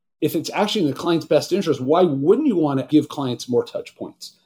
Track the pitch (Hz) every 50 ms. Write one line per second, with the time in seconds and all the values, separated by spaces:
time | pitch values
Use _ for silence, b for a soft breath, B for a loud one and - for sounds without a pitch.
0 | _ _ _ - 160 143 - 165 147 - - 170 208 196 - 214 165 139 131 -
1 | - 175 170 160 160 - 165 143 - - 175 202 196 165 131 123 127 131 160 180
2 | 180 170 135 135 139 170 220 254 311 277 196 170 156 143 139 135 131 - 151 151
3 | 127 - - 147 139 127 120 - - - 123 117 117 - - - - - - -
4 | 98 78 - - - - _ _ _